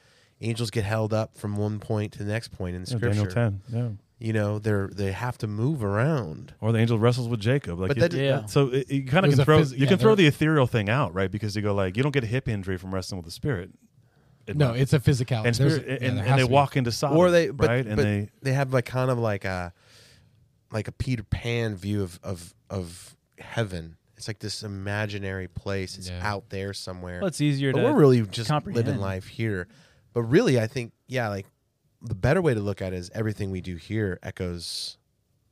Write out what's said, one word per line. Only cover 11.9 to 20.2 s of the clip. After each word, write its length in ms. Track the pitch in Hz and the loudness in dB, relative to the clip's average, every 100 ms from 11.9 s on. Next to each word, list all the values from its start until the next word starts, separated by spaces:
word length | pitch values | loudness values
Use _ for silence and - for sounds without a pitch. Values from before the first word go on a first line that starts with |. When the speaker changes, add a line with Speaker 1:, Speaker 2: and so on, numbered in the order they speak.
| 101 | 0
Speaker 2:
you 60 | |
don't 100 | 147 | 0
get 120 | 139 | 0
a 20 | 110 | -2
hip 220 | 127 - | -4 -2
injury 280 | 104 92 90 | -4 -4 -6
from 140 | 92 | -4
wrestling 240 | 95 90 95 | -6 -6 -10
with 80 | 82 | -10
the 40 | |
spirit. 400 | - 151 98 90 - _ _ _ _ _ _ - | -8 -4 -4 -6 -16 _ _ _ _ _ _ -6
It 100 | 143 | 2
Speaker 4:
No, 140 | 131 | 2
Speaker 2:
might. 80 | 120 | 2
Speaker 4:
it's 120 | 135 | 2
a 60 | 151 | 4
physicality. 480 | - 127 127 113 117 | 4 2 0 0 0
Speaker 2:
And 80 | |
Speaker 4:
There's 200 | 113 139 151 | 2 2 2
Speaker 2:
spirit, 100 | 117 | -2
Speaker 4:
a, 160 | 131 | -4
yeah, 60 | 127 | -2
Speaker 2:
and, 100 | 104 | 0
Speaker 4:
there 60 | |
Speaker 2:
and 40 | 104 | 2
Speaker 4:
has 40 | 135 | 4
Speaker 2:
they 40 | |
Speaker 4:
to 60 | 127 | 6
be. 40 | |
Speaker 2:
walk 220 | 139 139 139 | 4 4 0
into 160 | 120 | -2
sovereign, 260 | - 143 156 | -2 2 4
Speaker 1:
Or 120 | 180 | 6
they, 200 | 175 143 | 6 2
but, 180 | 123 151 | 0 2
Speaker 2:
right? 180 | 123 110 | 2 0
And 100 | 107 | 2
Speaker 1:
but 60 | |
Speaker 2:
they 280 | 104 101 101 _ | 2 2 -2 _
Speaker 1:
they 100 | 135 | -2
have, 200 | 135 131 | 0 2
like, 120 | 131 - | 0 0
kind 240 | 127 127 | -2 0
of 80 | 120 | 0
like 260 | 113 101 | 0 -2
a, 280 | 98 92 87 - _ - - _ | -4 -4 -6 -12 _ -20 -20 _